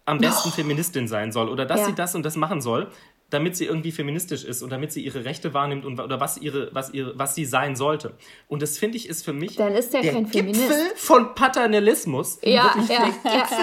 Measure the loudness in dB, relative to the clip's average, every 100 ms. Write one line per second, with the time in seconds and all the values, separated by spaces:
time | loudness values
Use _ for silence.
0 | -2 2 4 2 0 -2 0 0 -2 -2
1 | -2 -2 -2 -2 -2 -2 0 2 2 0
2 | -2 -4 -4 -2 -2 -2 -2 -2 -4 -10
3 | -20 _ _ -2 0 -2 -2 -2 -4 -6
4 | -4 -4 -6 -8 -8 -10 -8 -6 -6 -6
5 | -8 -8 -8 -6 -4 -2 -2 -2 -6 -8
6 | -4 -4 -4 -4 -6 -4 -4 -6 -6 -6
7 | -6 -4 -4 -4 0 0 0 0 0 0
8 | -4 -12 -20 -20 -8 -4 -4 -2 -4 -4
9 | -8 -8 -6 -6 -4 0 0 0 0 0
10 | 2 2 0 0 0 0 2 2 0 0
11 | 6 6 6 2 2 4 4 4 6 4
12 | 2 -2 -4 -2 4 6 6 4 4 4
13 | 2 0 2 2 2 2